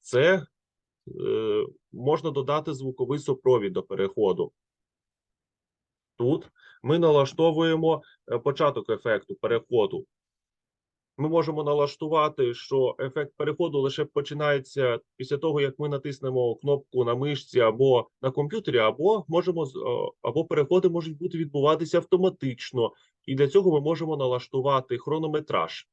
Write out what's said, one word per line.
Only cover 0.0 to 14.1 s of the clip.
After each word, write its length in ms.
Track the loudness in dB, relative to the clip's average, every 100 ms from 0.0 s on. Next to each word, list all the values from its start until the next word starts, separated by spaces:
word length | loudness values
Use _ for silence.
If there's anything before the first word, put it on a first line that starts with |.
Це, 460 | 0 2 4 4 -2 _ _ _ _ _ -20
е, 580 | -8 -4 -2 0 -2 -4 -10 _
можна 380 | -6 -2 -2 -2
додати 440 | -6 -2 -2 -2
звуковий 440 | -8 -8 -6 -4 -4
супровід 540 | -4 -2 2 2 2
до 100 | -4
переходу. 720 | -8 -4 -4 0 0 0 -4 _ _ _ _ _ _ _ _ _ _ _ _ _ _ _ _ _
Тут 340 | -2 -2 -6 _ -20 -14
ми 160 | -2 2
налаштовуємо, 1040 | 4 4 2 2 2 2 2 2 0 0 -4 _ -8
е, 60 | -4
початок 520 | -2 0 0 0 -4
ефекту 440 | -4 0 -2 -2
переходу. 720 | -6 -2 -2 0 0 0 -4 -12 _ _ _ _ _ _ _ _ _ _ -8
Ми 100 | 0
можемо 360 | 0 0 -2
налаштувати, 920 | -2 0 0 -2 -2 0 0 0 -2
що 420 | -2 -4 0 0 -2
ефект 340 | -6 -6 -8 _
переходу 440 | -6 -2 -2 0
лише 240 | -2 -2
починається 960 | -4